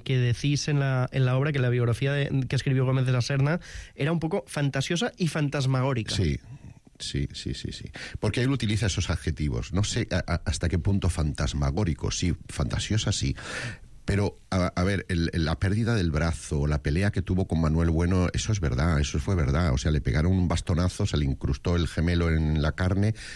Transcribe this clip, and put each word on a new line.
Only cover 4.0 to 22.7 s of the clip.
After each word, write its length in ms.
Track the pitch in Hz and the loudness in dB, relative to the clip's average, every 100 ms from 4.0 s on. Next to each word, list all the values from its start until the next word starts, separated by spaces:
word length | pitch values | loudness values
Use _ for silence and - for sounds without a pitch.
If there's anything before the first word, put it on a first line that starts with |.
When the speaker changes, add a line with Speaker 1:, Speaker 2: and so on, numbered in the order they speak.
| 143 | -2
Speaker 1:
un 80 | 170 | 0
poco 240 | 160 202 - | 0 -2 -4
fantasiosa 640 | - 143 135 131 175 240 - | -2 -2 -2 -2 0 -2 -2
y 120 | 170 | -2
fantasmagórica. 880 | 165 147 147 131 131 127 123 107 | 0 0 0 0 2 2 0 -2
Speaker 2:
Sí. 240 | 101 87 67 - 123 - - - - | 0 0 0 -6 -18 -18 -20 -20 -14
Sí, 280 | - 69 69 | -6 -4 -4
sí, 220 | - - | -6 -8
sí, 180 | 60 - | -6 -8
sí. 180 | 76 - - - - | -10 -12 -14 -12 -4
Porque 220 | 110 101 | -2 0
él 80 | 127 | 0
utiliza 360 | 139 107 107 107 | 0 0 0 0
esos 220 | - 87 | -2 -2
adjetivos. 640 | 87 - 73 73 58 60 | -2 -4 -4 -2 -2 -2
No 100 | 87 | -2
sé 240 | 104 123 - | -2 -2 -2
a, 60 | 90 - | -2 -2
a, 120 | 82 | -4
hasta 240 | - - 82 | -2 -2 0
qué 100 | 90 | 0
punto 300 | 87 98 90 | 0 2 0
fantasmagórico, 1000 | 80 76 65 71 71 69 69 - 73 - | 0 -2 0 -2 0 0 0 0 0 -4
sí, 240 | - 87 78 - | -2 -2 -2 -6
fantasiosa 600 | - 64 - - 107 - | -4 -2 -2 -2 0 0
sí. 240 | 98 - - - - - - - - - | 0 -2 -4 -8 -8 -8 -10 -16 -14 -2
Pero, 320 | 101 101 - - | 0 0 -4 -4
a, 160 | 95 90 | 0 0
a 180 | - | 2
ver, 220 | 90 101 - | 0 0 0
el, 220 | 87 82 | 0 0
el, 140 | 85 78 | 0 0
la 120 | 80 | 0
pérdida 360 | 98 107 113 | 0 2 2
del 160 | 117 87 | 2 2
brazo, 560 | 76 82 80 - 76 73 | 2 0 -2 -2 0 2
la 160 | 73 | 0
pelea 280 | 73 73 101 | 0 0 0
que 120 | - | 0
tuvo 260 | 85 90 92 | 0 0 2
con 100 | 80 | 2
Manuel 260 | 80 80 85 | 2 4 4
Bueno, 380 | 80 87 92 90 | 4 2 4 2
eso 180 | - - | 0 -2
es 80 | 107 | 0
verdad, 400 | 78 60 80 76 | 0 2 2 2
eso 180 | 73 76 | 2 0
fue 160 | 71 | 0
verdad. 380 | 95 64 73 87 | 0 2 2 2
O 60 | 65 | 2
sea, 120 | 80 | 2
le 120 | 76 | 0
pegaron 280 | - 65 82 | 2 2 2
un 140 | 95 87 | 4 2
bastonazo, 600 | 82 - 82 90 - - | 0 0 0 0 0 0
se 100 | 73 | 2
le 80 | |
incrustó 500 | 71 65 - 69 - | 0 0 -2 -2 0
el 140 | 87 78 | 0 0
gemelo 420 | - 80 85 85 | 0 0 2 2
en 300 | 80 78 78 | 2 2 2
la 100 | 76 | 0